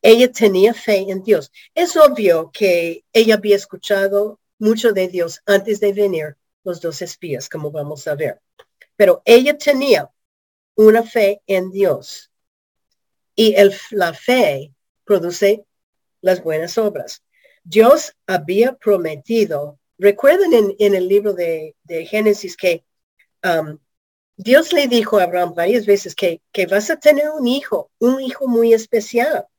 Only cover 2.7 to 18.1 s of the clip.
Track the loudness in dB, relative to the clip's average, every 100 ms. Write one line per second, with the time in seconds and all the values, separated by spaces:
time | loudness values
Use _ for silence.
2.7 | 0 -2 -10 _ 0 2 2 2 0 0
3.7 | -18 -4 -2 0 -2 -4 -8 _ _ -2
4.7 | 0 0 0 -4 -4 -6 -8 -2 -2 0
5.7 | -2 -2 0 -2 -2 -8 -14 _ _ -14
6.7 | -10 -10 -10 -14 -14 -10 -10 -10 -12 -10
7.7 | -10 -12 -12 -10 -6 -6 -8 _ _ _
8.7 | _ _ _ 0 2 4 4 4 -2 -2
9.7 | -2 2 0 0 _ _ _ _ _ _
10.7 | 2 4 4 0 0 0 -2 _ -4 -4
11.7 | -2 -2 -2 -8 -20 _ _ _ _ _
12.7 | _ _ _ _ _ _ 0 2 4 4
13.7 | 2 -12 -6 -6 -6 -2 0 0 -2 -10
14.7 | _ _ _ _ -2 -2 -2 0 0 _
15.7 | _ _ _ _ _ -2 -2 -2 -6 -6
16.7 | -4 -4 -6 -14 -18 _ _ _ _ -4
17.7 | 4 6 4 0